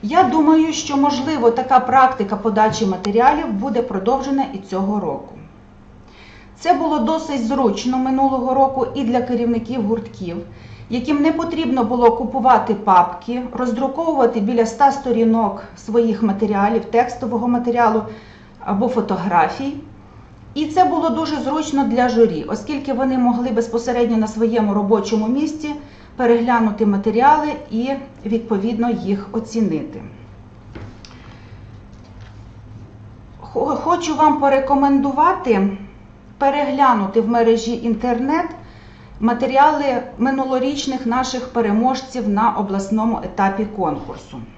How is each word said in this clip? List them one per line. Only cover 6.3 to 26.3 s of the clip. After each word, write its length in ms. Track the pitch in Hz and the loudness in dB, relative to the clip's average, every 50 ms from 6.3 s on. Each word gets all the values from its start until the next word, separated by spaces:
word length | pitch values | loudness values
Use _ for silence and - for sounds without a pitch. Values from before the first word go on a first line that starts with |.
| - - - - - - | -20 -20 -20 -20 -20 -8
Це 140 | - 330 359 | 0 0 0
було 260 | 349 339 311 302 294 | 2 2 -2 0 0
досить 480 | 226 311 320 320 320 - 277 269 226 220 | 0 0 -2 -2 -4 -4 -6 -4 -2 -2
зручно 500 | 277 269 254 220 196 - - 247 254 262 | -2 0 0 0 0 0 -4 -2 -2 -2
минулого 560 | 262 262 262 262 269 269 262 262 240 262 262 | -2 -2 0 2 2 0 0 0 -2 -2 2
року 340 | 269 269 269 269 269 240 226 - | 2 2 2 2 -2 -4 -4 -2
і 80 | 277 262 | -4 -2
для 180 | 220 240 277 | 0 0 0
керівників 680 | 254 - 247 226 233 233 240 226 - - 247 262 208 202 | 0 0 -2 -2 0 0 -2 -2 -4 -6 -6 -4 -2 -2
гуртків, 500 | 226 233 - - - - 190 170 170 170 - - - - - - - - - - | -2 -2 -4 -10 -12 -10 -10 -8 -8 -10 -10 -14 -18 -20 -20 -20 -20 -20 -10 -6
яким 320 | 226 254 247 311 302 285 | -6 -4 -2 -2 0 2
не 100 | 294 320 | 2 2
потрібно 520 | 320 330 330 330 - 302 330 240 247 262 233 | 2 0 -4 -4 -4 -4 -2 -2 0 0 0
було 280 | 214 254 240 240 233 | 0 0 4 4 4
купувати 640 | 233 233 269 214 - 269 220 262 247 214 - - 214 | 4 4 -4 -4 -4 0 4 4 4 4 4 0 -2
папки, 680 | - - 208 185 175 175 - - - - - 240 247 247 247 - | -2 2 4 6 6 6 4 0 -10 -10 -8 -8 -6 -8 -8 -6
роздруковувати 880 | - 254 240 220 226 269 269 269 320 330 330 311 269 247 226 - 226 | -4 -4 -4 -2 -2 -2 -4 -2 -2 -2 0 2 2 2 2 2 0
біля 220 | 202 220 247 233 | -2 0 2 0
ста 300 | 226 - - - 285 277 | 0 0 2 2 2 2
сторінок 720 | 269 - - 254 226 226 233 226 220 226 220 196 - - - - - - | 2 2 -2 -2 0 2 4 4 4 2 2 0 -2 -6 -12 -16 -20 -16
своїх 460 | - - 214 233 233 226 208 - 226 | -10 0 0 2 2 2 0 0 0
матеріалів, 640 | 208 190 - 226 202 214 196 202 208 226 220 214 | 0 0 0 0 0 0 2 2 2 2 0 -2
текстового 600 | - - 233 247 - - - 269 233 247 226 240 247 | 0 2 2 2 2 -2 -6 -6 -4 -4 -2 0 0
матеріалу 560 | 240 240 240 240 233 240 233 220 214 220 208 - - - - - - - - - - - - | 0 0 0 0 2 2 2 4 2 0 -2 -4 -12 -16 -18 -20 -20 -20 -20 -20 -20 -14 -6
або 220 | - 202 196 240 240 | -4 -2 0 0 0
фотографій. 840 | 247 233 202 - 196 170 170 196 175 170 156 - - - 277 277 302 - - - - - - - - - - - - - - - - | 0 -2 -2 -2 -4 -4 -2 0 2 2 2 2 0 -4 -6 -6 -6 -8 -12 -16 -20 -20 -20 -20 -20 -20 -20 -20 -20 -20 -20 -12 -6
І 120 | 285 311 | -6 -6
це 200 | 311 - 370 370 | -2 2 2 2
було 240 | 370 349 320 320 330 | 4 2 0 0 0
дуже 320 | 233 311 320 277 302 277 | 0 0 -2 -2 -4 -4
зручно 420 | 233 262 294 311 311 - - 277 277 | -4 -2 -2 -2 -2 -2 0 0 0
для 260 | 220 226 247 247 247 | 2 2 2 2 2
журі, 340 | 220 226 233 202 170 151 - | 4 4 4 4 4 -4 -6
оскільки 500 | - 214 208 - - 294 277 - 277 262 | -6 -8 -8 -6 -6 -8 -6 -4 -4 -2
вони 240 | 226 269 262 262 254 | 0 0 0 0 2
могли 320 | 247 240 226 240 247 262 | 2 2 2 2 -2 -2
безпосередньо 680 | 226 220 226 - - 233 233 254 240 240 240 226 226 220 | 0 -2 -2 0 -2 -4 -2 -2 0 0 2 2 2 0
на 100 | 214 214 | 0 -2
своєму 460 | - 220 226 226 226 233 214 208 196 | -2 0 0 0 2 0 0 0 0
робочому 540 | 208 202 196 226 214 196 - 226 214 214 220 | 0 2 2 2 2 2 0 -2 0 0 0
місці 480 | 254 277 311 311 - - - 302 294 - - - - - - - - | 0 0 -2 -2 -4 -6 -8 -8 -10 -10 -12 -18 -20 -20 -20 -20 -6
переглянути 720 | - 254 233 | -2 2 4